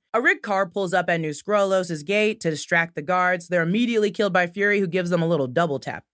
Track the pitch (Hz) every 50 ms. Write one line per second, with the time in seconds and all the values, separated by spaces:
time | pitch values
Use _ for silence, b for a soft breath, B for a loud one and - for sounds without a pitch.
0 | _ _ - 226 254 339 381 - - 208 196 190 196 180 - 202 196 175 185 185
1 | 175 180 170 165 160 151 147 - - - 208 208 196 190 190 190 180 175 170 151
2 | 147 151 202 208 214 214 214 - - 170 156 147 - - 180 170 165 165 - 156
3 | 147 156 180 180 180 180 180 180 175 - 180 175 165 165 185 226 240 226 233 214
4 | 214 208 - - 208 196 175 185 180 175 175 202 196 208 208 202 196 175 151 185
5 | 175 175 180 170 165 165 170 147 135 127 123 165 170 160 143 131 - 147 110 82
6 | - _